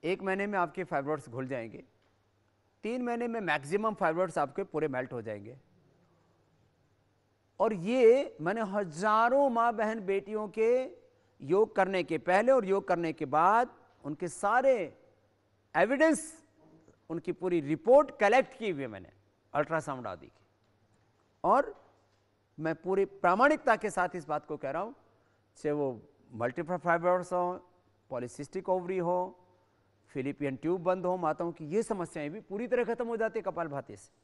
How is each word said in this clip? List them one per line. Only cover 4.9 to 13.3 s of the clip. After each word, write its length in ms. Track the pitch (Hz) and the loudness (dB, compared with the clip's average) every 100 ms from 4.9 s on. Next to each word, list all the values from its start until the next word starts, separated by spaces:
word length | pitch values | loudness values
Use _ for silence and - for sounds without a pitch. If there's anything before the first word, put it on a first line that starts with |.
| 127 127 | -2 -4
हो 80 | 127 | -6
जाएंगे। 360 | 110 107 101 131 _ _ _ _ _ _ _ _ _ _ _ _ _ _ _ _ _ _ _ _ | -8 -10 -12 -20 _ _ _ _ _ _ _ _ _ _ _ _ _ _ _ _ _ _ _ _
और 140 | 220 | 0
ये 640 | 214 175 254 233 254 311 - | 0 -2 6 8 8 4 -4
मैंने 200 | 156 220 | -4 -2
हजारों 880 | 214 202 190 151 208 214 233 269 285 | -2 -2 -4 -2 2 4 4 4 4
माँ 220 | 233 233 | 4 2
बहन 260 | 220 214 226 | 2 -2 -2
बेटियों 480 | 185 196 196 214 214 | -2 -4 -2 -8 -6
के 400 | 220 226 247 262 - _ _ _ _ | 0 2 2 0 -12 _ _ _ _
योग 340 | 135 185 214 208 | -2 2 2 2
करने 280 | 190 190 | 0 0
के 140 | 175 160 | -2 -4
पहले 340 | 170 185 233 | 2 2 4
और 140 | 262 190 | 2 2
योग 220 | 196 196 | -2 0
करने 260 | 175 165 | -2 -2
के 120 | 156 | -6
बाद 500 | 147 | -2